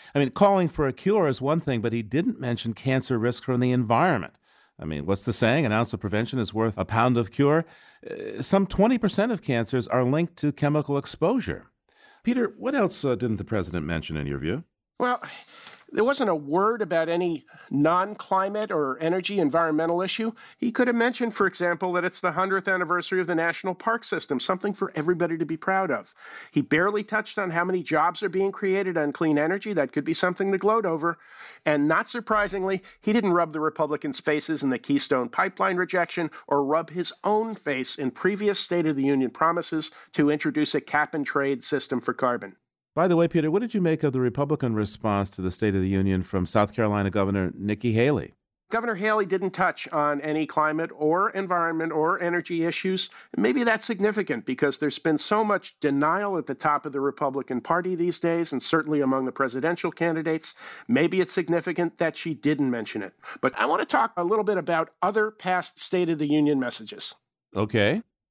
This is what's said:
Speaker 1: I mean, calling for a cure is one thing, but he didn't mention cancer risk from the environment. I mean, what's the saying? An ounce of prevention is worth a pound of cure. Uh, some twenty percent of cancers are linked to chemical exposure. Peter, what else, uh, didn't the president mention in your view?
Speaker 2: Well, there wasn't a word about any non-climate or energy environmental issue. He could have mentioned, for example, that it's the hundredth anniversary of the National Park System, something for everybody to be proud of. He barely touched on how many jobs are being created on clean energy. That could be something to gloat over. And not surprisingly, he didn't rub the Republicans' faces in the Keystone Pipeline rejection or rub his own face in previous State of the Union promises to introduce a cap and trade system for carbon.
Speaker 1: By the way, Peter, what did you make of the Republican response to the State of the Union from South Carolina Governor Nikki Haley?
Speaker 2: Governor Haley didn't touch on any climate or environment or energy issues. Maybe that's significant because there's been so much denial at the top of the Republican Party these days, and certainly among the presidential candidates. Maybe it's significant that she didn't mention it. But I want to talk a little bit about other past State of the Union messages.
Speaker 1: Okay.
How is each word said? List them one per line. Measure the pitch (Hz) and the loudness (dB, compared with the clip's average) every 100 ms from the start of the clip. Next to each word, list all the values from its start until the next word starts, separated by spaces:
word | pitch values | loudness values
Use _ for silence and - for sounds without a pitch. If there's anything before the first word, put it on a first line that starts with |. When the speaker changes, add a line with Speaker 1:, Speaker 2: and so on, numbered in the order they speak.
| - | -4
Speaker 1:
I | 143 | 0
mean, | 135 | 0
calling | - 202 196 170 | 4 4 4 2
for | - 139 | 0 -2
a | |
cure | 123 190 214 156 | -2 0 2 2
is | 127 | 0
one | 131 165 | 0 0
thing, | 147 120 | 0 -2
but | 113 | 0
he | 117 | -2
didn't | 107 135 226 - | -2 -2 -2 -2
mention | 127 117 117 | -4 -4 -4
cancer | 110 135 131 - 120 | -4 0 0 0 0
risk | 117 120 | 0 -2
from | - 123 | -2 2
the | 127 | 2
environment. | 127 110 117 180 123 73 _ _ _ _ - | 2 4 4 4 2 -4 _ _ _ _ -10
I | 78 | -6
mean, | 76 | -4
what's | 78 98 - | -2 -2 0
the | |
saying? | 113 113 143 131 | 2 4 4 2
An | |
ounce | 107 120 | 2 0
of | 110 | -2
prevention | 101 104 120 131 | -2 -2 0 -2
is | 104 | -2
worth | 110 110 98 | 0 0 0
a | 92 | -2
pound | 113 123 120 | 2 4 2
of | 107 | 0
cure. | - 139 156 165 - - - | 2 4 4 0 -12 -20 -20
Uh, | - - 107 104 | -14 -10 -10 -4
some | - 196 185 | 2 2 2
twenty | - 214 254 | 2 4 4
percent | 202 - 226 | 2 0 0
of | 202 | -2
cancers | - 120 110 127 - | 0 -2 0 -2 0
are | 127 | 0
linked | 123 151 170 - | 2 2 0 -2
to | 147 | -4
chemical | 143 147 151 143 143 | 0 0 0 0 -2
exposure. | - - 165 254 151 - - _ _ _ - _ | -2 0 0 0 -2 -6 -10 _ _ _ -20 _
Peter, | - 247 233 - | -2 0 -2 -4
what | 226 | -2
else, | 285 196 - | 0 0 0
uh, | 143 | -2
didn't | 120 123 101 | 0 0 -2
the | |
president | 92 107 78 85 76 | -2 -2 -2 -4 -2
mention | 82 - 78 | -4 -2 -4
in | 71 | -4
your | 69 | -4
view? | 76 127 - _ _ - | -2 -4 -6 _ _ -2
Speaker 2:
Well, | 247 247 - - - - - - - | -2 -2 -6 -16 -18 -20 -20 -20 -6
there | - | 0
wasn't | 254 277 226 | 2 2 0
a | |
word | 160 139 170 208 233 | 0 0 2 2 0
about | 185 165 160 | 0 0 0
any | 170 180 151 - - - | 0 0 -4 -10 -20 -4
non-climate | 139 151 180 196 208 - 190 196 208 214 | 2 4 4 0 -4 -2 0 0 -2 -2
or | 170 139 127 | -2 -2 -2
energy | 160 185 180 202 | 0 0 0 2
environmental | 151 160 165 156 165 170 | 2 4 2 2 2 0
issue. | 190 - 226 - - - | 0 0 -2 -6 -16 -4
He | 240 | -2
could | 233 247 | 2 2
have | 240 | 4
mentioned, | 233 247 233 | 2 0 -4
for | - 196 | 0 0
example, | - 180 175 185 | 2 -2 0 0
that | 175 | 0
it's | 175 - | -2 -2
the | 180 | -2
hundredth | 160 190 190 196 | 0 0 0 0
anniversary | 185 170 175 - 185 | -2 0 -2 0 -2
of | 170 | 0
the | |
National | 165 170 165 190 | 0 0 -2 -6
Park | 180 226 233 | -4 -4 -4
System, | - 175 - 127 | -4 -6 -4 -4
something | - 185 208 | 0 -2 -2
for | 202 190 | -4 -4
everybody | 160 151 170 170 165 | -2 0 0 0 -2
to | |
be | 160 160 | -4 -4
proud | - 190 185 | -2 0 0
of. | 113 95 - - - - | -4 -6 -20 -20 -20 -4
He | 151 | -2
barely | 131 151 190 208 | 2 2 4 0
touched | 208 214 214 - | -2 -4 -4 -4
on | 185 | -2
how | 170 | 0
many | 180 185 | 0 -2
jobs | 143 156 165 170 | 0 2 2 0
are | 196 | -4
being | 180 196 | 0 -2
created | 190 196 190 185 165 | -2 -2 0 0 0
on | 147 | -2
clean | 139 160 147 | 0 2 2
energy. | 156 196 214 | 2 -2 -2
That | 180 135 | -2 -2
could | 151 | -2
be | 151 | -2
something | 165 180 180 196 | 0 0 0 0
to | 190 | 2
gloat | 196 226 196 | 2 2 0
over. | 160 165 160 - - - - - | -2 -2 -4 -12 -20 -20 -4 0
And | 151 147 | 2 4
not | 165 214 | 2 0
surprisingly, | 240 220 214 202 196 190 190 - - | -6 0 0 2 -2 -2 -4 -6 -4
he | - | 2
didn't | 226 202 | 2 4
rub | 175 165 | 2 2
the | 156 | 0
Republicans' | 156 156 151 147 151 131 | -2 0 -2 -2 -4 -4
faces | - 151 156 151 | 0 0 0 0
in | 139 | 0
the | 123 | 0
Keystone | - 139 - 131 120 | 0 0 2 0 0
Pipeline | - 190 - 190 180 | -2 -2 0 0 0
rejection | 180 185 170 - 156 - - | 0 0 0 -2 -4 -6 -2
or | 143 | 0
rub | 139 156 160 | 2 0 0
his | 165 165 - | -6 -6 -2
own | 190 214 226 | 0 0 0
face | 208 151 131 131 - | -6 -4 -4 -4 -4
in | 131 | -4
previous | - 185 202 208 196 | 0 -2 0 0 0
State | - 175 156 | -2 0 0
of | 139 | 2
the | |
Union | 135 135 127 | 2 2 0
promises | - 160 170 - 160 151 - - | 0 0 0 -2 -4 -6 -12 -8
to | - 147 | 2 2
introduce | 151 156 151 147 | 2 0 0 0
a | 147 | -2
cap | - 147 147 | -2 -2 0
and | 156 139 | -4 -2
trade | 147 139 131 | -2 -2 -2
system | - 139 - 127 | -2 -4 -2 -4
for | - | -4
carbon. | 120 127 120 101 - _ _ _ | -2 -2 -2 -8 -18 _ _ _
Speaker 1:
By | - 185 | 0 2
the | 170 | 4
way, | 170 | 2
Peter, | 170 156 | 2 2
what | 185 | 0
did | 233 | 0
you | 214 | 0
make | 170 156 | 2 2
of | 147 | 0
the | 131 | 0
Republican | 123 143 147 151 127 | 0 0 -2 0 0
response | 107 104 - 110 101 98 | 0 -2 -2 0 0 -2
to | - | -4
the | 92 | -4
State | - 107 | 0 0
of | 98 | 2
the | 95 | 2
Union | 95 98 95 | 2 2 2
from | 87 95 | 0 -2
South | 90 110 101 | 0 2 2
Carolina | - 110 104 98 | 2 0 2 0
Governor | 101 98 98 92 - | 2 2 2 0 -2
Nikki | 101 107 120 | -4 -2 0
Haley? | 110 131 131 - _ _ _ - | 2 2 2 -4 _ _ _ -6
Speaker 2:
Governor | 226 233 190 | -4 -2 0
Haley | 214 214 | 2 2
didn't | 196 185 185 | 0 -2 -2
touch | - 185 - - | 0 0 -2 -4
on | 160 147 143 | 0 0 0
any | 151 156 | -2 -2
climate | 147 - 151 156 165 | -2 0 0 0 -4
or | - 151 170 208 | -2 2 2 0
environment | 196 190 175 165 165 165 | -2 -2 0 0 0 -2
or | 156 160 190 | 0 0 0
energy | 175 170 - 170 165 | 0 -2 -2 -2 -2
issues. | - 190 185 - - - | -2 -2 -2 -4 -8 -8
Maybe | - 214 262 | 0 2 2
that's | 233 220 - | 2 0 -2
significant | 196 202 208 190 120 | 0 0 0 -4 -4
because | - 131 143 135 | -4 0 0 0
there's | 147 - | -2 0
been | 165 151 | 0 0
so | - 214 | 2 0
much | 214 196 - - | 2 0 -4 -4
denial | 147 139 151 185 202 180 | 0 2 2 0 -2 -4
at | |
the | 143 | -6
top | 131 156 147 | -2 0 0
of | 151 | -2
the | 139 | -2
Republican | 139 139 143 135 127 123 | -2 -2 -2 -2 -4 -4
Party | - 170 180 | 0 0 0
these | 175 175 160 | -2 -2 0
days, | 170 165 165 | 0 0 -2
and | 131 | -4
certainly | - 160 151 147 | 0 0 2 0
among | 135 135 | 2 0
the | 127 | -2
presidential | - 131 127 156 175 175 | -2 -2 0 -2 -2 -4
candidates. | - 170 160 156 160 - - - - - | -2 -2 0 -2 -4 -4 -10 -16 -12 0
Maybe | 127 170 185 | 2 4 2
it's | 175 | 0
significant | - 165 170 180 165 170 - | 0 0 0 0 -2 -2 0
that | 165 - | -2 -2
she | 165 | -6
didn't | 156 147 147 135 | -2 0 2 0
mention | 120 110 110 | 0 -4 -6
it. | 95 _ - - | -8 _ -18 -4
But | 131 - | -2 0
I | |
want | 254 - | 0 0
to | 330 | 2
talk | - 226 - | 2 2 0
a | |
little | 175 214 | 0 0
bit | 202 196 | 0 0
about | 160 165 165 - | 0 0 0 -2
other | 180 208 214 | 0 2 0
past | 214 185 180 - - | -2 -2 0 -2 -2
State | - 180 170 | 0 2 2
of | 160 | 0
the | 151 | 2
Union | 151 147 139 | 4 4 2
messages. | 123 - 107 98 - - _ _ _ 95 | 0 -4 -8 -8 -8 -8 _ _ _ -4
Speaker 1:
Okay. | 107 113 101 190 - _ _ | 0 2 2 2 -4 _ _